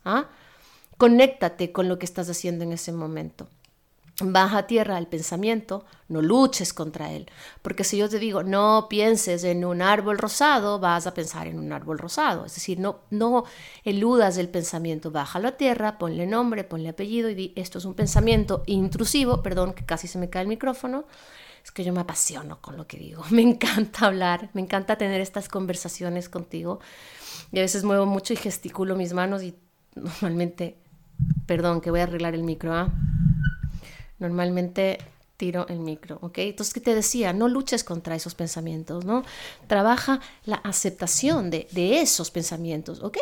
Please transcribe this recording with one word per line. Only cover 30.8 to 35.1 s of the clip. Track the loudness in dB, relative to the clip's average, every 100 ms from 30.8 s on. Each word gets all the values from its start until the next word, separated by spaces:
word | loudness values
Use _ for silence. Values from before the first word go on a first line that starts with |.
| _ -20 _ -2 2 2 2
perdón, | 0 2 0
que | 2
voy | 2
a |
arreglar | 2 -2 -2
el | -2
micro, | -4 -4 -2
¿ah? | -2 0 0 2 4 4 4 2 -2 -6 -10 -14 -18 -18 -8
Normalmente | -4 0 0 0 -2 0 0 -2 -10